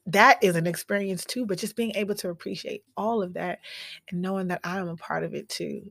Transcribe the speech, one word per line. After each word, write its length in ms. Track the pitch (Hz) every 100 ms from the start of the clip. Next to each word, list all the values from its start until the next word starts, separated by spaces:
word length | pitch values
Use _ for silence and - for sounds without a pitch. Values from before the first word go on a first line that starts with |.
| -
that 320 | 196 247 262
is 140 | 196 165
an 100 | 170
experience 580 | 170 - 202 196 180
too, 220 | - 247 226
but 120 | 185
just 180 | 214 -
being 160 | 226
able 200 | 202 202 202
to 140 | 185
appreciate 540 | 170 - 190 - - - -
all 260 | 208 226
of 120 | 180
that 260 | 180 175 - - - - - -
and 120 | 175
knowing 260 | 185 190 185
that 120 | 180
I 140 | 175 190
am 100 | 175
a 80 | 165
part 280 | - 165
of 100 | 165
it 140 | 147 -
too, 340 | - 165 - 190